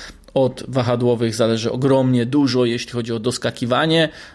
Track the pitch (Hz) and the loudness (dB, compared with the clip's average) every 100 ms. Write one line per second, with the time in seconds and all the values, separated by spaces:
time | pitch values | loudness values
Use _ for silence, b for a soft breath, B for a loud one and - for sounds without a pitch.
0 | B B - 135 127 127 - 127 123 120 | B B -6 0 0 -2 -6 -2 0 0
1 | 123 117 113 107 113 113 113 127 135 135 | 2 2 0 0 0 0 -2 0 2 4
2 | 131 123 117 147 135 127 120 120 - 120 | 4 2 2 2 2 2 0 -2 -4 -6
3 | 113 113 120 - 120 - 120 127 160 165 | -4 -4 -4 -2 -6 -4 -2 0 2 2
4 | 156 B B | 0 B B